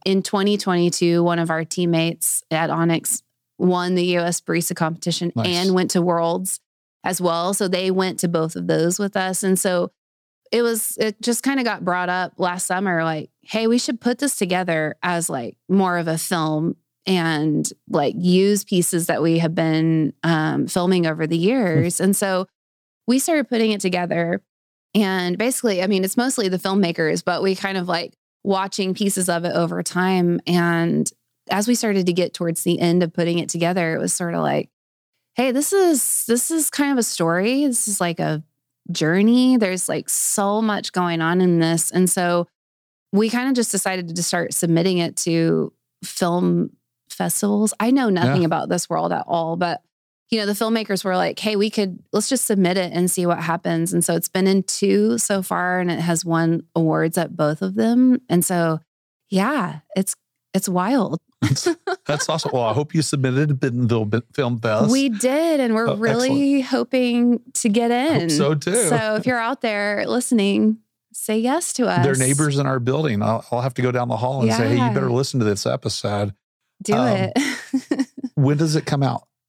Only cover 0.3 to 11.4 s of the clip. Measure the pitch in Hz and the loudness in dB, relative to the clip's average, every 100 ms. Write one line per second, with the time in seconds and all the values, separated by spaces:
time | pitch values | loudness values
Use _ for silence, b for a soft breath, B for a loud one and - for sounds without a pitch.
0.3 | 202 202 202 196 175 175 - 175 170 170 | 0 2 0 0 2 2 2 2 2 2
1.3 | 170 165 160 165 - 175 165 165 165 - | 0 0 -2 -4 -2 0 2 0 -2 -4
2.3 | - - 160 160 160 170 165 - - - | -4 -4 -2 0 0 2 0 -2 -6 -8
3.3 | _ _ - 180 180 180 180 180 175 170 | _ _ 0 2 2 0 0 2 0 0
4.3 | 170 - 165 170 175 160 165 175 165 175 | -2 -2 -2 -2 -2 -2 -2 -4 -2 -2
5.3 | 120 180 175 190 185 185 180 175 170 165 | -2 0 0 2 2 2 2 2 0 0
6.3 | 180 190 - _ _ _ _ - 180 180 | -2 -4 -10 _ _ _ _ -6 -2 0
7.3 | 170 180 202 196 185 190 185 185 - 175 | 0 -2 -2 0 0 0 0 0 -2 -2
8.3 | 165 160 180 175 160 165 185 196 196 185 | 0 -2 -4 -2 0 0 0 -2 -2 -4
9.3 | 185 190 185 196 180 180 - _ _ _ | -2 0 2 2 0 -2 -8 _ _ _
10.3 | _ _ 226 233 220 - - 220 208 - | _ _ 0 0 0 -4 -2 -4 -2 -4
11.3 | 226 | -2